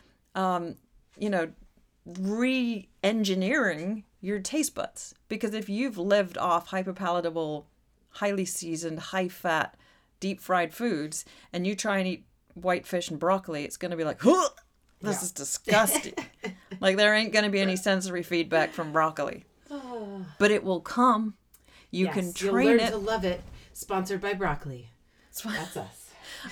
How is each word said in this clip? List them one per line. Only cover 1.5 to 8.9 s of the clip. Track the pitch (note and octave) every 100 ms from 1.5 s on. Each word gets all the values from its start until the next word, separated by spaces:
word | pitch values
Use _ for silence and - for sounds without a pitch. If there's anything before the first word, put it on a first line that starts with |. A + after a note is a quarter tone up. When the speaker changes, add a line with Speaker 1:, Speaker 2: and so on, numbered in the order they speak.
| - - _ _ _
Speaker 1:
re-engineering | - F3+ F#3+ A3 B3+ C4 A#3+ G#3+ F#3 _ F#3+ A3 G3+ F#3+ F#3 D4 G#3+ D#3 F3 A3 - _
your | F#3+ G#3
taste | F#3+ D4+ D4+
buds. | - - - - - -
Because | A3 A3
if | A3 G3
you've | G3+ C4 G3+
lived | F#3+ G3+ F#3 -
off | F3+ E3+ E3+
hyperpalatable, | F#3+ F#3 F#3 F#3 F3 E3+ E3 D#3 D3+ - _ _ _ _
highly | - G#3 G3+
seasoned, | F3+ - E3 D#3+ E3